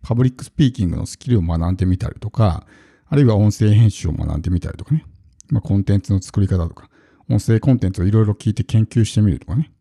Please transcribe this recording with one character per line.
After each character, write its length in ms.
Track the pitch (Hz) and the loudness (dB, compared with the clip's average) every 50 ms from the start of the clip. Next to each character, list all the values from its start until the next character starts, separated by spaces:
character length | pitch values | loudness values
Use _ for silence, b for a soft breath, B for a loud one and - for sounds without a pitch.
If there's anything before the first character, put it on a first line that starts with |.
| - | -4
パ 120 | - 117 | -2 0
ブ 80 | 120 127 | 2 2
リ 60 | 127 | 0
ッ 60 | 127 | 0
ク 100 | - - | -4 -20
ス 60 | - _ | -16 _
ピ 140 | - 147 | 0 0
ー 40 | 123 | 0
キ 140 | 123 - 98 | 0 -2 -4
ン 60 | 85 | -4
グ 40 | 80 | -4
の 100 | - - | -6 -8
ス 140 | - - _ | -10 -12 _
キ 120 | - 127 | -4 -2
ル 80 | 120 104 | 0 0
を 20 | |
学 280 | 85 85 82 82 82 87 | 0 0 -2 -2 -2 -2
ん 60 | 92 | -2
で 100 | 90 95 | 0 0
み 120 | 92 92 | 0 0
た 100 | 90 - | -2 -4
り 80 | - - - | -10 -10 -10
と 80 | - 107 | -14 -8
か、 360 | - - 110 98 80 - - b b b b b b b b | -2 0 0 0 0 -2 -8 b b b b b b b b
あ 80 | _ 143 | _ 0
る 80 | 143 143 | 2 4
い 20 | |
は 100 | 120 107 | 4 4
音 160 | 98 107 107 | 4 2 2
声 220 | - - 120 104 107 | 2 2 2 4 4
編 160 | 107 113 104 | 4 4 2
集 180 | - - - | 0 -2 -6
を 60 | 82 - | -6 -4
学 240 | 78 78 73 73 | -4 -4 -4 -6
ん 40 | 76 | -4
で 100 | 82 87 | -4 -2
み 100 | 90 87 | -4 -2
た 100 | - - | -4 -6
り 60 | - | -12
と 80 | - - | -12 -4
か 80 | - 147 | -4 -4
ね。 120 | 156 - - - _ _ _ _ _ _ _ | -4 -4 -8 -20 _ _ _ _ _ _ _
ま 80 | - | -4
あ、 40 | 110 | -4
コ 160 | - - 98 | -2 0 -2
ン 60 | 101 98 | 0 2
テ 140 | - 101 | 0 0
ン 40 | 98 | 0
ツ 120 | - - 101 | 0 0 -2
の 80 | 98 | -2
作 180 | - - - 107 | -2 -4 -2 -2
り 80 | 98 | 0
方 220 | 92 98 90 82 80 | 0 0 -2 -2 -6
と 60 | - | -8
か、 140 | - - b b b b b b b b | -14 -20 b b b b b b b b
音 140 | - - 104 | -2 -2 -2
声 180 | - - 113 110 | 2 2 0 2
コ 140 | - 143 127 | 4 2 2
ン 60 | 120 | 2
テ 100 | - 92 | 0 -4
ン 20 | |
ツ 120 | 92 - 85 | -2 -2 -2
を 20 | |
い 60 | 98 | 2
ろ 100 | 101 110 | 2 2
い 40 | 110 | 2
ろ 80 | 104 101 | 2 -2
聞 180 | _ - 113 | _ -2 -4
い 20 | 104 | -2
て 100 | - - | -2 -4
研 220 | - - 110 110 | 0 0 0 0
究 180 | - - 117 110 | 2 0 -2 -2
し 100 | - - | 0 0
て 80 | 110 | 0
み 120 | 104 101 - | 0 0 0
る 60 | - | -2
と 80 | - | -6
か 80 | - 95 | -6 -4
ね。 180 | 135 156 - _ _ | -4 -4 -6 _ _